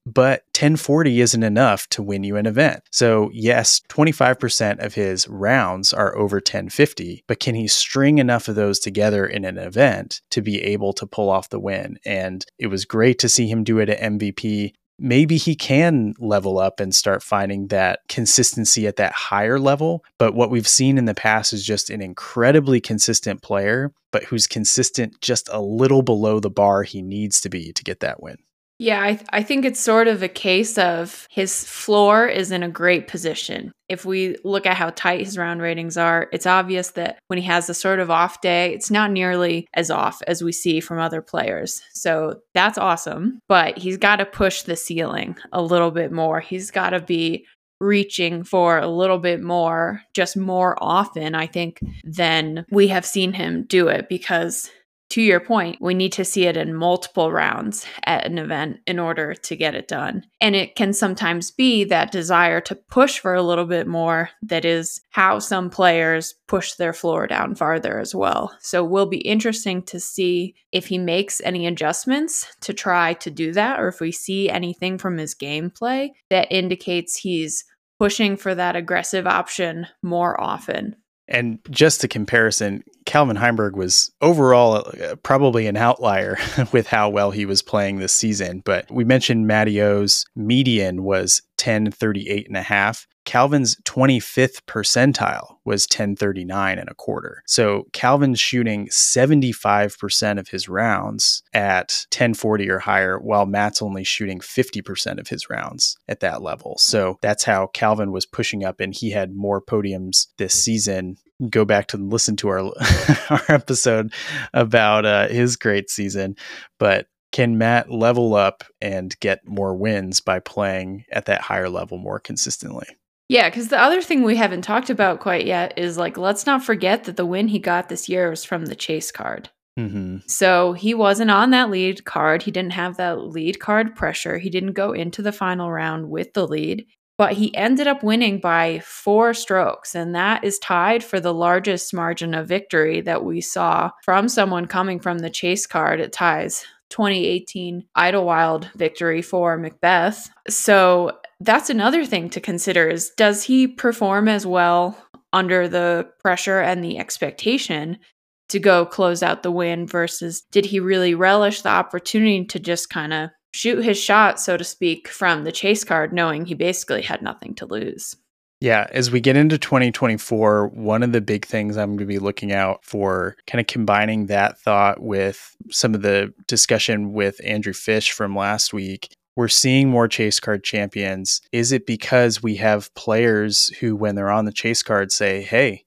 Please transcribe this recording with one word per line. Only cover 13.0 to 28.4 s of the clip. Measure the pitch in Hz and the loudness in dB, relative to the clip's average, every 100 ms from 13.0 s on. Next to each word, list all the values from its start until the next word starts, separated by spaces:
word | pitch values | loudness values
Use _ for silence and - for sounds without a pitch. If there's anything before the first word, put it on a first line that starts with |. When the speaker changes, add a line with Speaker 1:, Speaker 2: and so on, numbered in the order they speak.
| 120 123 | 4 4
Speaker 1:
to | 123 | 2
see | - 113 | 2 2
him | 113 110 | 0 2
do | 110 | 2
it | 104 | 2
at | 104 | 0
M | 110 104 | -2 -2
V | 104 | -4
P. | 98 110 104 101 - _ - | -4 -4 -2 -4 -8 _ -8
Maybe | 139 123 156 160 | 2 4 4 2
he | - 151 | 0 -2
can | - 135 170 147 107 110 | 0 2 4 4 0 -2
level | 113 101 95 95 | 0 0 2 0
up | 95 - | 0 -2
and | 95 - | -2 0
start | 104 98 | 2 0
finding | - 101 98 98 98 | 0 -2 -2 -4 -4
that | 101 92 - - | 0 0 -2 -6
consistency | - 110 - - - 107 - 104 | -4 2 4 2 0 0 2 0
at | 101 | 0
that | 98 | -2
higher | - - 101 107 135 | -2 -2 0 2 2
level. | 135 143 160 170 - - | 2 2 0 -2 -8 0
But | 113 110 | 2 4
what | 117 | 2
we've | 120 107 | 2 2
seen | - 131 135 | 4 4 4
in | |
the | 117 | 2
past | 101 110 110 107 | 0 2 2 0
is | 107 98 | -4 -2
just | 104 - | -4 -4
an | 107 | -8
incredibly | 95 92 - 123 120 151 135 123 | -10 -12 -8 2 6 6 6 2
consistent | - 107 - 110 110 - | 2 0 0 0 -2 -6
player, | - 101 101 120 143 - _ | -4 0 0 0 -2 -8 _
but | 107 | -4
who's | - 117 - | -2 -2 -2
consistent | 117 107 - - - 110 - | 0 0 2 0 -2 -6 -4
just | - 117 - | -2 -2 -2
a | 107 | -6
little | 101 113 131 135 | -4 2 4 6
below | 123 107 107 107 | 4 2 2 2
the | 101 | 0
bar | 98 101 98 | 2 4 4
he | 98 98 | 0 -6
needs | 92 101 107 - | -8 -6 -2 -2
to | 95 | -2
be | 92 80 | -8 -8
to | - | -10
get | - 90 | -8 -6
that | - - | -6 -6
win. | 76 - | -14 -18